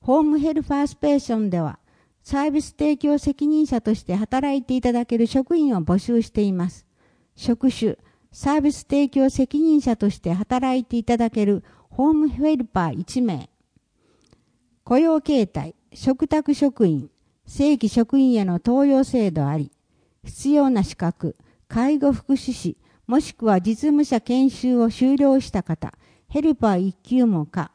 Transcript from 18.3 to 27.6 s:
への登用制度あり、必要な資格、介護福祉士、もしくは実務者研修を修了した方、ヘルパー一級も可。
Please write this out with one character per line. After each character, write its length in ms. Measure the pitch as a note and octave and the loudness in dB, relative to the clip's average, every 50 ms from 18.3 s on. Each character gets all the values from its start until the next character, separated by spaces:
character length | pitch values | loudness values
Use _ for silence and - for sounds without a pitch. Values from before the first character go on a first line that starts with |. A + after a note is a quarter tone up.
| B3 | 2
へ 100 | A3 G3+ | 2 0
の 160 | F#3 F3 F3 - | 0 -2 -2 -2
登 240 | A#3 A#3+ C4+ C#4 C#4+ | 0 0 2 2 4
用 140 | C4+ C4 C4+ | 4 2 2
制 300 | - - B3+ A3 G3 E3 | 0 0 0 0 0 0
度 160 | D#3 C#3+ C#3 | -2 -2 -2
あ 100 | C#3+ D#3 | -2 -4
り、 140 | D3 C3+ _ _ _ _ _ _ _ _ _ _ _ | -6 -6 _ _ _ _ _ _ _ _ _ _ _
必 280 | - - - - C4+ | -20 -18 -8 -2 0
要 200 | D4 D4 C#4 C4+ | 2 2 2 2
な 140 | C4 A#3+ A#3+ | 2 0 -2
資 120 | - - | -2 -4
格、 380 | _ - E3 F3 _ - E3 - _ _ _ _ _ _ | _ -4 -6 -4 _ -8 -8 -8 _ _ _ _ _ _
介 320 | _ - A3+ A#3 C4+ D4+ D4 | _ -4 -2 0 0 0 2
護 140 | C4+ C#4+ C#4 | 2 0 0
福 220 | - - _ C#4 | 0 -2 _ -4
祉 180 | C4+ - - B3 | -2 -2 -6 -10
士、 240 | - - F3 - _ _ _ _ _ _ - | -6 -6 -8 -8 _ _ _ _ _ _ -2
も 100 | A#3 C#4+ | -2 -2
し 160 | D#4+ - - | -2 -2 -10
く 120 | _ - | _ 0
は 140 | A3 G3+ F#3 | 2 2 2
実 280 | F3+ G3 A3+ G#3+ - D4+ | 2 -2 -4 -2 0 2
務 160 | D4 D4 D4 | 2 2 2
者 160 | - - A3+ | 2 0 -2
研 280 | - - B3 B3+ C4 C4+ | -2 0 0 2 2 2
修 300 | - - - B3+ B3+ A#3+ | 0 0 -2 0 2 2
を 100 | A#3 A#3 | 2 0
修 280 | G#3+ - B3 B3+ C#4 | 0 0 0 2 2
了 240 | C#4 C#4+ C#4 C4+ C4+ | 4 4 4 4 2
し 100 | - - | 0 -2
た 140 | - G3+ F3 | -6 -6 -4
方、 280 | - E3 - - - - _ _ _ _ _ _ _ - | -4 -6 -6 -6 -12 -12 _ _ _ _ _ _ _ -6
ヘ 80 | C#4+ | -2
ル 140 | D4 D#4+ D4 | 0 0 0
パ 160 | - - A3 | 2 2 0
ー 100 | G3 F3+ | 2 2
一 160 | F#3 G3 F3+ _ _ | 0 -2 -4 _ _
級 240 | - A#3+ B3+ B3 | -2 0 2 2
も 180 | A#3 G3+ E3 D3+ | 2 2 0 -2
可。 280 | D3+ - F#3+ | -4 -6 -8